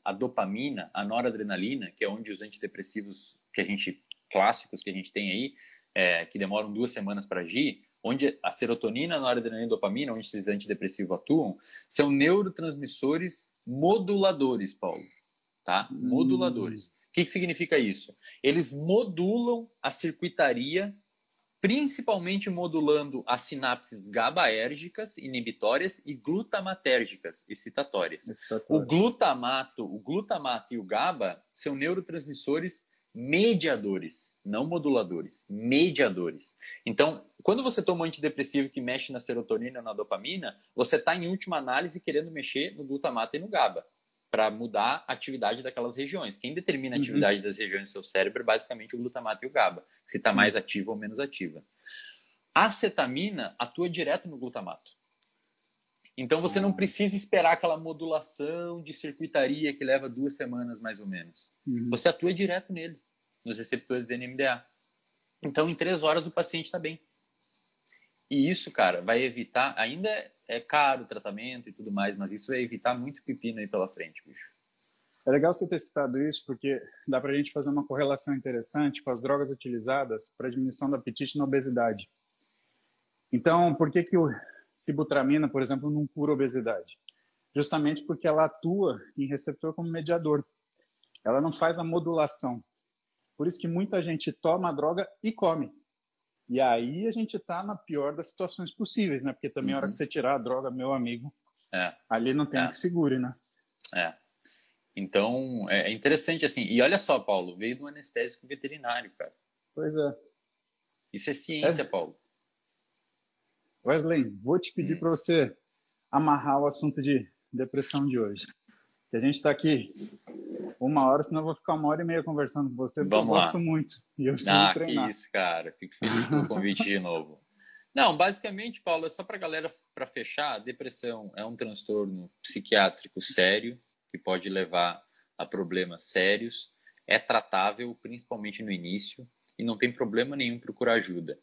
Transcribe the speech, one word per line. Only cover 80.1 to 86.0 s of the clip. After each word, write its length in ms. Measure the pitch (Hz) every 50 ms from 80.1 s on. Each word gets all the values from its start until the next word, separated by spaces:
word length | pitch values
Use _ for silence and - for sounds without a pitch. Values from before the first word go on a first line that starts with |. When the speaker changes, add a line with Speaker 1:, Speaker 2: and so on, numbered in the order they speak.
| 110 107 - - _ -
Speaker 2:
pra 120 | 120 131
diminuição 400 | 120 135 131 131 123 - 143 135
do 60 | 143
apetite 420 | 127 - 127 110 - 135 127 - 147
na 60 | 143
obesidade. 640 | 135 135 139 127 135 123 120 117 113 110 101 95 - _ _ _ _ _ _ _ _ _ _ _ _ _ _ _ _ _ _ _ _ _ _ _ _
Então, 420 | - 120 117 165 160 175 175 170 147
por 160 | - 165 151
que 140 | - 175 170
que 140 | - - 175
o 120 | 165 143 117 - - - - - _ _ -
sibutramina, 720 | - - - 147 143 151 - 147 143 131 135 143 156 151 135
por 120 | - 135
exemplo, 280 | 131 123 139 131 135 151
não 160 | 147 151